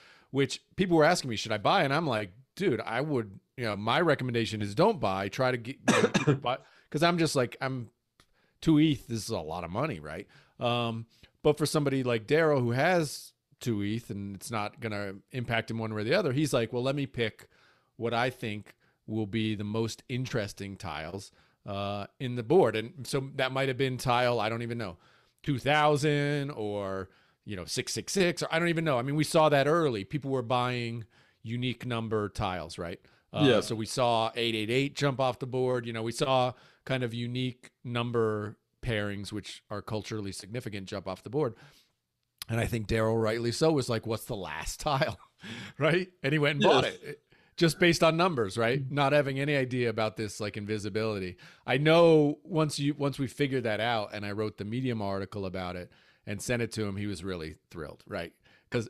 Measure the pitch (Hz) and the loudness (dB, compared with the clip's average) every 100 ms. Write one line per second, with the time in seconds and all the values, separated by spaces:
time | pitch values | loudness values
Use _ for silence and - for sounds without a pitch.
0 | - - _ 135 135 - _ - 190 165 | -20 -20 _ -2 -2 -4 _ -2 4 6
1 | 151 175 135 107 110 107 110 190 143 143 | 6 4 0 -6 -4 -2 2 4 4 2
2 | 170 110 104 98 _ - 190 113 - 113 | 0 -2 -4 -10 _ -2 0 0 -2 -2
3 | 156 135 104 95 _ - 117 101 107 139 | 0 -2 -4 -10 _ -6 -4 -2 0 2
4 | 170 139 127 120 110 110 101 101 190 196 | 4 2 0 0 0 -2 -4 4 4 4
5 | 110 95 101 - 127 127 113 135 - - | 0 -2 -2 -2 -2 -2 -6 -6 2 4
6 | 247 - 135 135 - 131 - _ - 151 | 4 2 2 0 0 -4 -8 _ -8 0
7 | 170 170 160 143 123 - 135 131 110 _ | 2 4 2 2 -2 -2 -6 -6 -10 _
8 | _ _ _ _ _ - - 151 156 139 | _ _ _ _ _ -4 4 6 6 2
9 | - 113 98 107 78 85 85 95 156 95 | -4 -8 -4 -6 -4 -6 -6 -4 -4 -6
10 | 73 80 - - _ - 120 120 117 113 | -10 -12 -14 -20 _ -6 -2 0 -2 -4
11 | 113 _ - _ 151 147 151 156 143 135 | -10 _ -20 _ 2 2 2 2 2 0
12 | 123 117 101 147 160 143 120 123 156 180 | 0 0 2 4 4 4 2 2 2 2
13 | 147 - - _ _ - 127 107 101 113 | 0 -6 -16 _ _ -10 -4 -2 -2 -4
14 | - 107 101 98 - 113 104 - 113 104 | -6 -10 -10 -10 -8 -4 -6 -6 -8 -6
15 | 101 98 - 131 117 113 113 113 110 107 | -6 -10 -12 -8 -2 -2 -2 -4 -4 -2
16 | 104 175 170 127 156 131 113 123 127 143 | 0 2 2 0 2 2 0 -2 -2 -2
17 | 135 - 110 - - _ _ _ _ - | -4 -2 -4 -4 -20 _ _ _ _ -8
18 | 113 117 127 - 117 104 101 - _ _ | -2 0 0 -2 -6 -8 -10 -20 _ _
19 | - 110 107 110 110 104 104 110 113 - | -8 -4 -2 0 0 -2 -4 -2 -4 -6
20 | - 123 123 127 101 - 98 98 92 76 | -8 -6 -4 -4 -4 -8 -12 -10 -10 -8
21 | 78 95 - _ _ _ - 98 101 101 | -8 -10 -12 _ _ _ -10 -6 -6 -6
22 | 98 - 131 123 113 170 131 110 113 - | -10 -8 -6 -4 2 6 6 2 -4 -10
23 | 117 143 135 139 131 131 135 127 135 127 | -6 -4 -4 -2 -2 0 -2 0 -2 -2
24 | 135 120 123 120 107 117 117 117 104 85 | 2 4 4 2 0 -2 -4 -6 -8 -10
25 | _ _ _ _ - 135 139 151 151 151 | _ _ _ _ -4 -2 2 4 6 4
26 | 151 147 143 147 139 147 107 104 98 95 | 4 2 0 -2 -4 -4 -4 -2 -4 -4
27 | 92 _ _ _ - 98 82 - - - | -8 _ _ _ -12 -10 -6 -6 -4 -6
28 | 98 196 180 170 147 165 170 165 165 127 | -4 2 2 0 -2 0 2 0 2 0
29 | 131 147 147 165 156 143 139 170 156 110 | 0 0 2 4 6 6 4 4 2 0
30 | 98 147 139 131 117 123 123 123 117 117 | -4 -6 -4 -4 0 0 0 -2 -4 -8
31 | 110 _ _ _ 110 120 127 117 127 117 | -12 _ _ _ -8 -4 -4 -4 -4 -4
32 | 113 107 104 - 104 90 78 - 85 95 | -2 -2 -2 -2 -4 -4 -8 -8 -10 -10
33 | _ _ _ 107 135 110 - 113 107 - | _ _ _ 2 6 6 4 -4 -4 0
34 | 123 113 113 120 117 110 107 123 147 - | 2 2 0 0 -2 0 0 0 0 0
35 | 143 123 131 - 131 127 127 127 117 113 | -2 2 0 -2 -4 -2 0 -2 -4 -6
36 | 113 117 143 131 127 123 - _ - 131 | -4 -2 2 2 2 -2 -16 _ -4 -2
37 | 123 117 120 123 127 120 - _ 127 120 | -2 -4 -4 -2 -4 -6 -16 _ -6 -4
38 | 120 117 110 107 104 - _ - - 110 | 0 2 2 0 -4 -10 _ -10 -2 -2
39 | 104 101 98 107 - - - 104 - 107 | -2 -4 -6 -8 -8 -14 -10 -10 -6 -6
40 | 95 110 98 92 95 117 117 101 95 101 | -6 -6 -6 -8 -10 -8 -8 -10 -8 -8
41 | 92 92 - 139 139 113 - _ _ _ | -6 -8 -6 -2 -2 -4 -20 _ _ _
42 | _ _ _ - - 113 110 117 104 113 | _ _ _ -16 -4 -2 0 -2 0 0
43 | 110 113 110 117 117 113 160 151 123 113 | 2 2 2 0 -2 2 4 4 2 -2
44 | 110 110 - 113 85 76 80 - - 135 | -2 -4 -4 -8 -6 -8 -8 -6 -2 0
45 | 147 101 - _ - - - - 151 170 | 0 -2 -14 _ -14 -12 -12 -2 2 2
46 | 185 _ 135 151 143 147 165 135 123 92 | 0 _ 0 2 2 4 6 6 4 -4
47 | - - _ _ _ - 170 - 175 165 | -12 -16 _ _ _ 2 2 6 4 6
48 | 165 160 165 147 101 113 113 135 131 135 | 6 6 2 2 -2 0 0 0 -2 0
49 | 139 147 139 135 143 143 127 127 120 107 | 4 4 2 0 0 0 0 0 0 0
50 | 110 107 107 - 104 107 104 107 101 101 | -2 -2 -6 -4 -6 -6 -6 -4 -2 -2
51 | 110 104 92 90 - - - 131 151 165 | -2 -2 -6 -10 -20 -12 -2 2 6 8
52 | 170 160 147 147 - 165 156 - 143 143 | 10 8 6 2 -4 0 0 0 -2 0
53 | 139 127 131 - 143 131 117 104 113 117 | -2 -2 -4 -2 0 0 0 0 2 0
54 | 101 104 104 101 107 - 101 120 131 113 | -2 -6 -6 -4 -4 -4 -8 -4 -2 -2
55 | 101 98 98 104 95 92 90 90 90 _ | -2 -4 -6 -6 -6 -6 -6 -8 -12 _
56 | _ _ - 104 - 123 113 - 104 98 | _ _ -12 -8 -4 -2 -2 -4 -4 -4
57 | 101 92 95 90 80 78 _ 87 73 - | -6 -6 -6 -6 -8 -12 _ -12 -12 -14
58 | - 98 85 _ _ _ - 123 113 | -10 -8 -8 _ _ _ -6 -4 -4